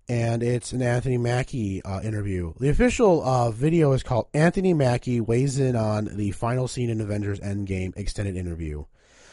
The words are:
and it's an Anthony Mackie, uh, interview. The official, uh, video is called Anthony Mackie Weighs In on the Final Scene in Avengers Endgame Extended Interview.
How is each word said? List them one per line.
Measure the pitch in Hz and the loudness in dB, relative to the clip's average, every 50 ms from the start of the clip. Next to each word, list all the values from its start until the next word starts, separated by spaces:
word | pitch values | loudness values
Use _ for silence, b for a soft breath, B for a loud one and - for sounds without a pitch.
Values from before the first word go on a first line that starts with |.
| _ - | _ -4
and | 120 117 117 117 117 117 120 | -2 -2 0 0 -2 0 0
it's | 120 123 120 - - | 0 0 -2 -4 -6
an | - 127 127 | -4 -2 0
Anthony | 120 120 123 120 131 123 120 | 0 0 0 0 0 -2 0
Mackie, | 120 120 120 123 131 - - 120 107 98 95 92 - | 0 0 0 0 -2 -4 -4 -4 -4 -2 -4 -4 -6
uh, | 98 95 95 | -6 -8 -6
interview. | - 110 110 - 98 101 95 90 87 82 80 - | -4 -4 -4 -4 -4 -4 -4 -4 -4 -6 -6 -2
The | 127 143 | 0 2
official, | 143 - 247 247 233 - 240 196 170 147 - | 4 4 4 4 4 4 4 6 4 4 2
uh, | 127 131 123 120 117 | 2 2 2 2 0
video | 110 110 139 156 165 170 156 139 135 | 0 0 0 2 4 4 4 4 4
is | 123 - | 2 0
called | - 131 113 - - | 0 -2 -2 -2 0
Anthony | - 147 160 175 - 196 185 185 175 | 2 4 4 4 4 4 2 4 4
Mackie | 151 135 123 120 120 - 127 123 120 | 4 4 2 2 0 0 0 0 0
Weighs | 110 110 117 120 135 143 127 139 | 0 2 2 2 2 0 0 0
In | 135 127 123 | 0 2 2
on | 113 110 107 107 107 107 - - | 2 0 0 0 -2 -2 -4 -4
the | 101 104 101 | -4 -4 -4
Final | 95 - 120 117 123 127 127 120 | -2 -2 -2 -2 -2 -2 -2 -4
Scene | - 127 123 117 | -4 -4 -2 -2
in | 113 110 | -2 -2
Avengers | 110 101 104 104 101 101 101 101 | -2 -2 -2 -2 -2 -4 -4 -4
Endgame | - 101 101 101 101 95 95 92 92 92 - - | -4 -6 -4 -4 -4 -4 -4 -4 -4 -4 -6 -6
Extended | 101 - - - 104 101 90 92 | -6 -6 -4 -4 -4 -4 -4 -4
Interview. | 90 87 82 82 82 76 73 73 73 - b b b b b b b b | -6 -6 -6 -6 -6 -6 -6 -8 -10 -12 b b b b b b b b